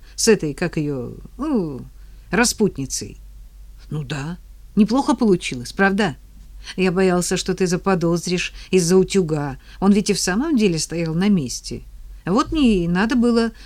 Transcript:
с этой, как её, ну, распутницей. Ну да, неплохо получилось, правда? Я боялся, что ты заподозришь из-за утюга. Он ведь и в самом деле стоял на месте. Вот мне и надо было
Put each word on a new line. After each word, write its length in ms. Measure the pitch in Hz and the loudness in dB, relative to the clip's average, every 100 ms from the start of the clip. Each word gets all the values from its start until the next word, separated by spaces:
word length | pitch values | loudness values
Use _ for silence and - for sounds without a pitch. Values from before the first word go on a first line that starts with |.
| - - | -12 0
с 120 | - | 4
этой, 260 | 202 156 | 4 2
как 240 | 135 175 160 | -4 -4 -2
её, 400 | 147 135 120 - - - | -2 -4 -8 -12 -16 -8
ну, 440 | 302 254 160 127 127 - - - - | -4 -2 -2 -8 -14 -18 -20 -20 -4
распутницей. 880 | 185 240 - 208 - 131 - - - - - - - - - - | 0 0 0 -2 -2 -8 -8 -10 -14 -20 -20 -20 -20 -20 -20 -10
Ну 140 | 151 | -8
да, 340 | 131 143 143 175 - - - - | -6 -8 -8 -10 -14 -20 -4 0
неплохо 400 | 208 247 285 247 | 2 2 0 2
получилось, 580 | 226 175 - 127 120 | 2 2 0 -8 -8
правда? 420 | - 196 196 202 127 - - - - - - | 0 2 2 -2 -4 -14 -20 -20 -18 -12 -2
Я 140 | 185 | 0
боялся, 460 | 175 190 180 170 185 | 2 2 2 0 -2
что 160 | - | -2
ты 140 | 185 185 | -2 0
заподозришь 840 | 175 - 185 165 170 170 175 - - - | 0 0 0 2 0 -2 -4 -4 -10 0
из-за 240 | 185 170 190 | 2 4 4
утюга. 600 | 185 196 160 156 143 127 - - | 4 2 0 -2 -4 -8 -16 0
Он 120 | 190 | 4
ведь 180 | 202 202 | 4 2
и 40 | |
в 60 | 196 | 0
самом 360 | - 190 320 269 | 0 0 0 2
деле 220 | 214 160 | 2 0
стоял 340 | - 165 165 | -4 -4 -2
на 160 | 160 202 | 0 2
месте. 540 | 190 123 - - 117 - - - - - | 2 0 -8 -10 -12 -14 -18 -18 -10 -2
Вот 260 | 208 311 | 0 0
мне 340 | 320 254 196 170 | 2 2 2 2
и 20 | |
надо 280 | 175 220 254 | 0 0 2
было 360 | 240 233 226 - | 2 2 0 -4